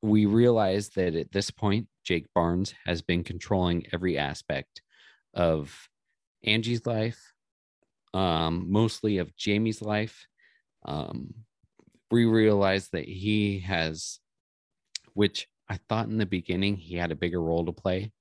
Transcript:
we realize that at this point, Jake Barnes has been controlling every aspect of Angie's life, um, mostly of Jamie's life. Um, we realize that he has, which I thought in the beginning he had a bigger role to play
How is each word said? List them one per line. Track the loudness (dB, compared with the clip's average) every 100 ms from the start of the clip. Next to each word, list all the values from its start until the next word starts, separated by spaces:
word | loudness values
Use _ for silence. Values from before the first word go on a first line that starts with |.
we | 4 4 6
realize | 6 4 4 2 0 -2
that | -2 0
at | -2 -2
this | -4 -4
point, | -2 0 0 -2 _
Jake | -4 -4 -2
Barnes | 0 2 0 -2 -6
has | -4 -4
been | 0 -2
controlling | -2 -10 -2 0 2 0 -4
every | -4 -2 -2
aspect | -4 -6 -8 -8 -8 -20 _ _ -20 _ _
of | 0 2 2 -4 -14 -20 _ _ _ _ _
Angie's | 0 0 0 -4 -2
life, | -2 -4 -6 -18 _ _ _ _ _ _ _ _
um, | -2 2 2 0 -2 0
mostly | 2 2 0 -2 -2
of | -4 _
Jamie's | -2 0 0 -4
life. | -4 -2 -4 -10 -20 _ _ _ _ _
Um, | -10 -8 -6 -10 -12 -16 -20 _ _ _ _ _ _
we | 4
realize | 4 6 6 6 4 2 -2
that | -8
he | -8 -6 0 2 2 -2
has, | -2 -2 -2 -4 -10 -14 _ _ _ _ _ _ _ -18 _
which | 0 0 0 -12 _ _
I | -10 _
thought | -2 0
in | -2
the | 0
beginning | -2 -2 -2 0 -2
he | -6 -4
had | -4
a | -2
bigger | -2 -2
role | 0 0 -2
to |
play | -4 -2 -2 -6 _